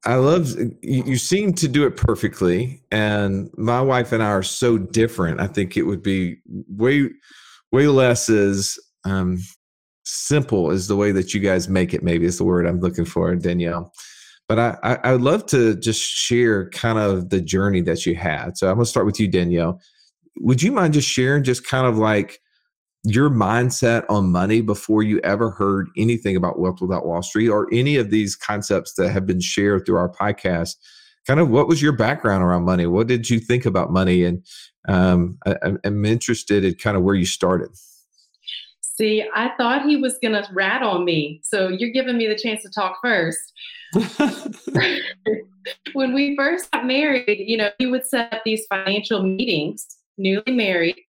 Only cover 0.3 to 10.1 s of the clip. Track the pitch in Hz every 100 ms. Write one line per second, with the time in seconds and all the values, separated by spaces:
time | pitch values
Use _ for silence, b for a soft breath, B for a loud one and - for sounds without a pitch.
0.3 | 175 151 107 117 - - 131 127 131 -
1.3 | 185 208 180 156 131 139 - 113 107 104
2.3 | - 92 87 123 131 _ 107 107 104 101
3.3 | 95 98 - 110 120 135 127 120 113 107
4.3 | 101 95 - 123 113 92 113 117 - 87
5.3 | 80 98 - 92 104 85 98 98 95 90
6.3 | - - 92 - 98 117 143 135 - B
7.3 | B B B _ 127 147 135 127 117 -
8.3 | 110 101 98 98 - _ _ 95 95 92
9.3 | 90 92 - _ _ _ _ -